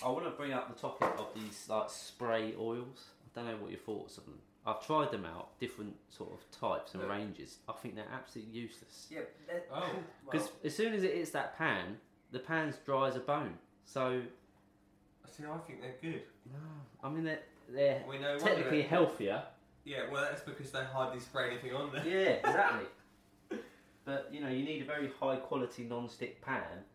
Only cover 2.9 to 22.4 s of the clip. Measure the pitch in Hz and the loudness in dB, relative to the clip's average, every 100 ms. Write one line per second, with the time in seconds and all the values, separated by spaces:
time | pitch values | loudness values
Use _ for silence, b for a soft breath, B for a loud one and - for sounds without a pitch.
2.9 | 131 - - 120 - 117 110 98 90 - | -12 -18 -20 -14 -8 -6 -4 -6 -8 -4
3.9 | - - - - - - _ 110 110 - | -6 -6 -14 -16 -18 -20 _ -2 -2 4
4.9 | 156 143 113 85 85 - - 123 - 104 | 4 4 0 -4 -8 -12 -6 -6 -6 -10
5.9 | - _ - - 101 - - 117 85 - | -10 _ -12 -10 -10 -16 -4 0 0 -2
6.9 | 92 98 101 104 87 - - - 113 117 | -6 -2 -2 -4 -6 -12 -14 -12 -10 -8
7.9 | 98 101 127 - 123 110 113 117 - - | -8 -8 -10 -10 -12 -10 -8 -10 -12 -20
8.9 | - - 156 - - 151 175 - 151 180 | -20 -12 -8 -8 -10 -6 -6 -4 -4 -2
9.9 | 190 165 - 269 160 - - 151 147 226 | -4 -8 -14 0 0 0 -2 -4 2 2
10.9 | 214 185 160 156 147 - - 160 101 90 | 4 4 2 2 0 -2 2 2 4 0
11.9 | 107 - _ _ 123 - 160 156 131 - | -8 -12 _ _ -8 0 0 0 -4 2
12.9 | 135 135 127 123 147 127 - - _ - | 4 4 2 0 0 0 -6 -16 _ -8
13.9 | - 127 127 120 - - _ _ _ _ | 0 2 2 -2 -10 -20 _ _ _ _
14.9 | _ _ _ - - 151 160 156 131 127 | _ _ _ -20 -14 -8 -8 -8 -10 -10
15.9 | 127 165 135 - - - 139 160 151 139 | -8 -6 -6 -8 -18 -12 -10 -10 -12 -14
16.9 | - 135 156 160 156 - - - 127 143 | -8 -4 0 0 -2 -6 -20 -8 6 6
17.9 | 135 131 135 143 143 185 - 131 151 - | 6 -2 -2 0 2 4 4 6 4 6
18.9 | 170 165 - 101 107 - - - - - | 8 8 6 2 0 -2 -14 -20 -20 -8
19.9 | 135 127 139 147 147 - 139 135 135 131 | -4 -2 2 0 0 -6 -8 -6 -4 -2
20.9 | 131 127 127 - 135 123 120 123 131 143 | 0 0 -2 -4 0 0 -2 -4 -2 -2
21.9 | 180 160 190 190 - | -2 2 6 6 6